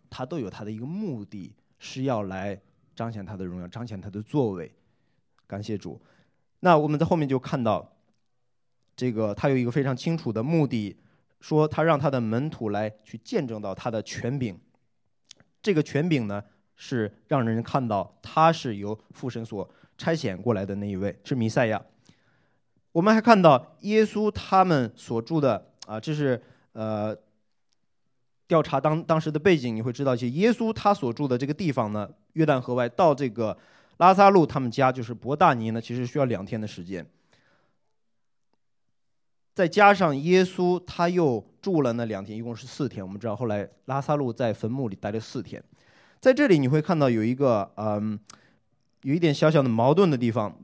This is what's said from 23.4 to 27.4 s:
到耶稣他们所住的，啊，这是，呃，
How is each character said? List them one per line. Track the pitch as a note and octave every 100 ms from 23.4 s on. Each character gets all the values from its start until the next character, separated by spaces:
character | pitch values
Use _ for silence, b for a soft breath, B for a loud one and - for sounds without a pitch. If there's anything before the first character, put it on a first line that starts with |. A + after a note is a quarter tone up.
到 | E3+ B2+ - _
耶 | G3 G#3+
稣 | G#3+ G#3 G#3+
他 | - - F#3+
们 | F#3 D3+ A2+
所 | - - A#2
住 | A#2 D#3+
的， | C3+ G2+ - _ -
啊， | A2
这 | C3
是， | D3+ C#3+ A#2 b b b
呃， | A#2 A2 G#2 G#2+ G#2 _ _